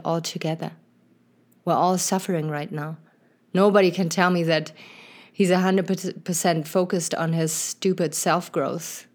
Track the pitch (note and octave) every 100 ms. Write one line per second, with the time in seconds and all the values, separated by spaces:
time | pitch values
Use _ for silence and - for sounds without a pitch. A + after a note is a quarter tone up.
0 | - E3 E3 E3+ D#3+ E3 D#3+ - _ _
1 | _ _ _ _ _ _ - C3+ F3 F#3
2 | - F#3+ - E3+ D#3 D3 D3 D3+ D3 D#3+
3 | _ _ _ _ _ F3+ G#3 G3+ F#3 E3
4 | F3 G3 F3+ F3+ E3 D#3 D#3 - - -
5 | - - - - F#3+ F#3 F#3 F#3+ F3+ F#3
6 | F3+ - - F3 F3+ D#3+ D#3 F#3+ F3+ F#3
7 | D#3+ - E3 E3 D#3+ - - - F#3+ F#3
8 | E3 C#3 E3+ E3+ E3+ E3+ C3+ E3 - -
9 | -